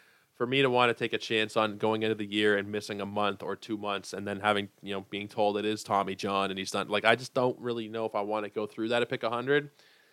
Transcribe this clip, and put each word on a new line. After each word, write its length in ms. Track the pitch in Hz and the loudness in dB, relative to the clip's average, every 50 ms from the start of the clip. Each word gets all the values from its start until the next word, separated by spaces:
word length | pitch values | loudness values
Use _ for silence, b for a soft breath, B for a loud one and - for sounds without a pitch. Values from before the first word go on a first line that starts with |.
| b b b b b b b | b b b b b b b
for 120 | _ 123 120 | _ -4 0
me 140 | 131 139 | 2 2
to 80 | 135 131 | 2 4
wanna 240 | 123 123 123 120 117 | 6 6 6 4 4
take 200 | - 127 113 - | 2 -2 -2 -2
a 40 | 107 | -4
chance 400 | - - 117 110 110 107 - 117 | -4 0 0 0 0 2 2 2
on 200 | 107 107 101 104 | 2 2 0 0
going 260 | 110 110 110 110 113 | 2 2 2 2 2
into 120 | 110 110 | 0 0
the 100 | 107 107 | -2 -4
year 320 | 101 104 107 104 104 104 101 | -2 0 2 4 4 4 4
and 140 | 98 104 | 2 -2
missing 300 | 104 104 101 - 107 101 | -4 -6 -6 -6 -6 -6
a 40 | 98 | -6
month 380 | 98 101 104 104 101 98 95 - | -4 -2 0 0 0 0 -2 -4
or 120 | - 98 | -6 -6
two 220 | - - - 110 101 | -6 -6 -6 -6 -6
months 360 | 104 101 101 98 95 - - | -4 -4 -4 -4 -6 -8 -8
and 120 | 95 101 | -8 -6
then 140 | 101 101 98 | -6 -6 0
having, 300 | 98 107 104 101 101 98 - _ | 2 2 2 2 0 -2 -8 _
you 120 | - 98 98 | -10 -6 -6
know, 120 | 95 92 - | -6 -6 -8
being 180 | - 98 101 101 | -8 -8 -8 -6
told 300 | - 113 104 104 104 104 | -2 2 2 2 2 2
it 80 | 101 | 0
is 180 | 107 107 104 - | 0 -2 -2 -2
Tommy 320 | - 104 98 98 92 95 | 0 0 2 2 0 -2
John 360 | - - 98 98 98 98 98 | -4 -4 -2 0 0 0 0
and 60 | 95 95 | -2 -4
he's 140 | 92 - | -6 -4
done. 160 | - 101 98 - | -4 -4 -2 0
Like, 180 | 104 104 104 | -2 2 6
I 100 | 110 117 | 6 4
just 180 | 123 131 - - | 4 2 -2 0
don't 260 | 135 123 127 123 - | 0 2 2 0 -2
really 280 | 113 120 117 120 113 107 | -4 -6 -4 -4 -6 -6
know 180 | 110 113 113 | -4 -4 -4
if 100 | 110 - | -2 -2
I 60 | 107 | -2
wanna 280 | 101 104 107 107 104 104 | -2 0 -2 -2 -2 -2
go 160 | - 107 107 | -4 -4 -6
through 220 | 104 - - 110 113 | -4 -4 -4 -2 0
that 120 | 120 120 | 2 2
at 80 | 120 - | 2 0
pick 140 | 131 123 - | -2 -4 -2
a 60 | 113 | -2
hundred. 400 | 120 120 120 135 143 147 147 147 b b b b b b b b | -2 -2 0 2 2 2 2 0 b b b b b b b b